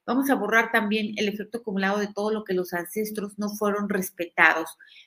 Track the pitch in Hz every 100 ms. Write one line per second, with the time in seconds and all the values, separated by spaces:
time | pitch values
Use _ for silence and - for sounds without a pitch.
0 | - 247 277 226 202 226 226 233 208 220
1 | 214 - 208 208 202 233 220 196 196 208
2 | 202 202 208 214 214 185 180 175 170 214
3 | 214 214 202 - 208 208 208 202 202 196
4 | 185 - 170 - 160 160 165 - - -